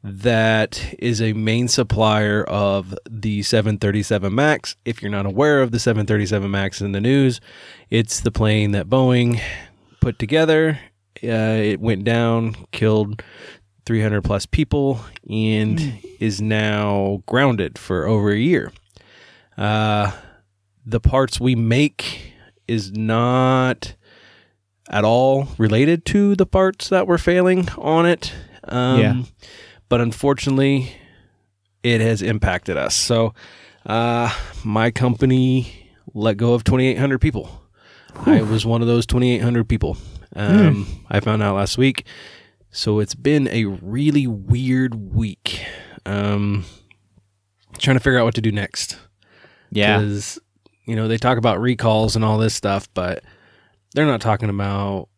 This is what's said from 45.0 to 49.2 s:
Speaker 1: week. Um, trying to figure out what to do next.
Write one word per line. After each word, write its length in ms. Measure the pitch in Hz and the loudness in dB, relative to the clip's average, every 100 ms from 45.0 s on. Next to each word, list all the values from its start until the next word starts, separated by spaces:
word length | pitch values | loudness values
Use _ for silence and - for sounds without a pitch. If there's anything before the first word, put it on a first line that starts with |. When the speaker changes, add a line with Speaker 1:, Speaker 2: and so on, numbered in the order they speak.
| 95 | -4
Speaker 1:
week. 520 | 113 110 - - - - - - - - | -2 -2 -6 -8 -8 -12 -16 -20 -16 -6
Um, 580 | 101 101 104 101 101 87 - _ _ _ _ _ _ _ _ _ - | -2 0 0 0 -2 -6 -16 _ _ _ _ _ _ _ _ _ -4
trying 180 | - 131 | 0 2
to 40 | |
figure 180 | 139 127 | 2 2
out 40 | 117 | 0
what 80 | 113 | 0
to 40 | |
do 120 | 110 | -2
next. 440 | 104 98 - - - _ _ | -2 -6 -8 -10 -12 _ _